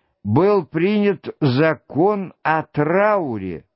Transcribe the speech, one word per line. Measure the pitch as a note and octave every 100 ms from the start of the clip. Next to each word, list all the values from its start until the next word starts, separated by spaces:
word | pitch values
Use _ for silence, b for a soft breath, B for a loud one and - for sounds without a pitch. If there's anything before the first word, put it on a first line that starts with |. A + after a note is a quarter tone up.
| b _
был | G#2 B2 G3 G#3
принят | C#3+ D#3+ F#3 G#3 G3+ F#3 - -
закон | D3 B2 D#3+ D3 - C#3+ G3 G#3 F3+ -
о | D3 D#3
трауре | D3 D3 D3+ F#3 G#3 G#3 D3 G#2+ F#2+ D#2+ _